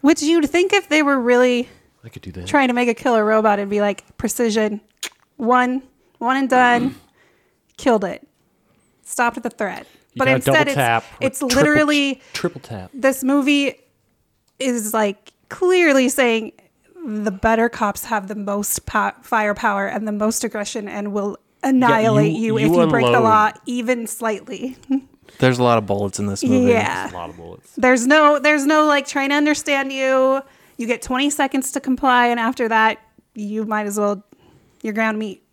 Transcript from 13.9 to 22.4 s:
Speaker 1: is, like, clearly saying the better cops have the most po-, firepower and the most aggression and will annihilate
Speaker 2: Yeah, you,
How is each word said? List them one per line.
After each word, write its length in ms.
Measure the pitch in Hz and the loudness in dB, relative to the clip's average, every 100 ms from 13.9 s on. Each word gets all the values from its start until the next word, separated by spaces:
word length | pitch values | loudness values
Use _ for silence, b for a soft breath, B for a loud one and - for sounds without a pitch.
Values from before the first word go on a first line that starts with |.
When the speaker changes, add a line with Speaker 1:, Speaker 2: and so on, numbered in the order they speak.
| _ _ _ _ _ _ _ | _ _ _ _ _ _ _
Speaker 1:
is, 340 | 262 240 214 | -4 -4 -4
like, 400 | 220 214 196 - _ _ | -2 -2 -4 -14 _ _
clearly 580 | - 370 370 339 269 254 | -2 2 4 4 4 2
saying 460 | - 247 226 196 - _ _ _ 370 320 | 2 0 0 -4 -14 _ _ _ -16 -10
the 260 | 214 214 | -6 -6
better 360 | 190 220 220 233 | -2 0 2 0
cops 380 | - 208 208 - | 0 -4 -4 -6
have 220 | 220 190 | -6 -6
the 80 | 208 | -10
most 500 | 202 202 202 - - | -6 -4 -4 -6 -4
po-, 260 | 220 202 - | -2 -2 -4
firepower 640 | - 233 214 208 226 202 196 | -4 -2 -2 0 -2 -2 -4
and 200 | 214 214 | -4 -6
the 40 | |
most 320 | 208 214 226 | -2 -2 -2
aggression 440 | 233 214 208 233 202 | -6 -8 -8 -8 -10
and 240 | 202 208 | -8 -6
will 240 | 202 202 - _ _ | -4 -6 -8 _ _
annihilate 680 | - 156 170 220 220 139 160 | 0 2 4 4 4 4 2
Speaker 2:
Yeah, 60 | |
you, 80 | 220 | 2